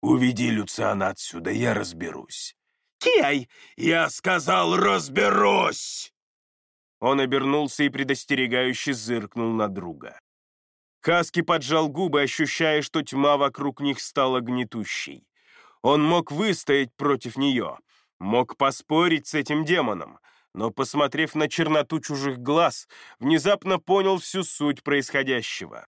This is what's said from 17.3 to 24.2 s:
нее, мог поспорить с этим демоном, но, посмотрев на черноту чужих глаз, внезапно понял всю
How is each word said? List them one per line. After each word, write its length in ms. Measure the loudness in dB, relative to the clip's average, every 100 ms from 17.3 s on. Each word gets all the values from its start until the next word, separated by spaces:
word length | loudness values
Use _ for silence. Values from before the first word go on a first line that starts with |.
| -2
нее, 420 | 0 0 -4 -10 _ _ _ _
мог 360 | -2 0 0 0
поспорить 720 | -2 -2 -2 2 4 2 -2
с 60 |
этим 320 | -6 -2 -2 0
демоном, 540 | 0 0 -4 -8 -16 _ _ _
но, 180 | -6 -6
посмотрев 640 | -2 -4 0 0 0 -2 0
на 140 | -2
черноту 500 | 0 2 2 0 -4
чужих 380 | -4 -4 -4 -4
глаз, 500 | 0 2 2 0 -14 -20 -20 -6
внезапно 600 | 0 2 2 0 0 -2
понял 380 | 2 2 4
всю 260 | 0